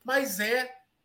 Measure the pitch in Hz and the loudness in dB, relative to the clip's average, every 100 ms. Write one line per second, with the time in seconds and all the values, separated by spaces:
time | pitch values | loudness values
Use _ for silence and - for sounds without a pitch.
0 | 240 277 247 185 214 254 254 - _ _ | 0 0 0 -2 0 0 -2 -8 _ _